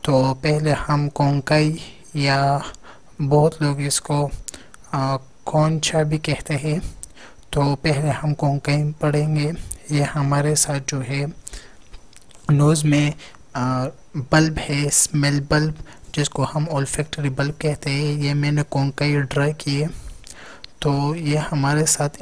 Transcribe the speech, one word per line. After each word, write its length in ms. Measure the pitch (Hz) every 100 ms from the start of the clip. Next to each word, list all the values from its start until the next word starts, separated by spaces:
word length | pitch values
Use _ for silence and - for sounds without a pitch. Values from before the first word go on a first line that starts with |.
तो 300 | - 135 131
पहले 360 | 131 156 151 151
हम 380 | 143 - 147 147
कोंकाई 720 | - 139 143 131 156 151 156 - - - 151
या 460 | 139 139 139 139 - - - - - -
बहुत 420 | 139 147 156 160
लोग 180 | 147 143
इसको, 500 | 143 - - 147 143 - - - - - -
आ, 240 | 147 135 135 - - -
कौनचा 560 | 156 156 160 - 160
भी 160 | 156 156
कहते 360 | 156 139 -
हैं, 260 | 147 151 156 - - - - - - -
तो 220 | 147 143
पहले 340 | 143 156 143 151
हम 240 | 131 151
कोंकाई 580 | 147 147 139 - 147 147 151
पढ़ेंगे। 500 | 151 147 151 151 147 170 - - -
ये 100 | 151
हमारे 540 | 143 151 139 143 147 151
साथ 240 | - 143 139
जो 120 | 139
है 440 | 127 139 143 - - - - - - - - - - - -
nose 360 | 143 147 160 151
में, 280 | 147 147 147 - - - -
आ, 300 | 127 127 135 - - 151
bulb 420 | 123 156 160 156
है, 320 | - 143 147
smell 560 | - - 151 143 143 139
bulb, 240 | 151 156 156 - - -
जिसको 300 | - 143 -
हम 240 | 131 156 156
ओल्फैक्टरी 600 | 147 135 - 147 - 143
bulb 260 | 131 143 147
कहते 280 | 156 147 147
हैं। 260 | 139 147 147
ये 180 | 143
मैंने 280 | 147 147 147
conkai 540 | 147 143 139 - 147 147
ड्रा 320 | 139 - 143
किए। 380 | 156 - 143 156 - - - - - - - - -
तो 320 | 151 143 143
ये 220 | 165 151 151
हमारे 500 | 151 151 139 151 151
साथ 220 | - 143 -